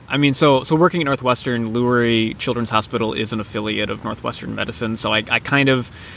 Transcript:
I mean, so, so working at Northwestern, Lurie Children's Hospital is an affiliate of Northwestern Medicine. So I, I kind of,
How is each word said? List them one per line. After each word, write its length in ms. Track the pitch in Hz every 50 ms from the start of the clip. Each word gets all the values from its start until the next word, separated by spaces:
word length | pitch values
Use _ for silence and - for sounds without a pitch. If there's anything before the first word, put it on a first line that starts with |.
| - -
I 80 | 131
mean, 160 | 143 143 143 131
so, 300 | - 160 147 135 131 135
so 120 | - 160
working 240 | 156 175 180 - 175
at 40 | 151
Northwestern, 680 | 139 139 - 123 123 123 - - 131 120 117 113 110 110
Lurie 640 | 120 123 123 123 120 117 117 117 113 113 110 - -
Children's 320 | - 131 117 120 117 -
Hospital 420 | 113 110 - - 120 113 113 107 -
is 180 | - 110 107
an 80 | 117 107
affiliate 500 | 101 - - 104 107 107 107 104 107 110
of 140 | 107 104 -
Northwestern 500 | 110 113 - - 120 117 - - 117 110
Medicine. 420 | 104 107 113 110 - 120 110 113
So 160 | - - 107 107
I, 100 | 107 107 -
I 100 | 120 117
kind 300 | - - 143 139 139 135
of, 200 | 131 127 117 - - - - - -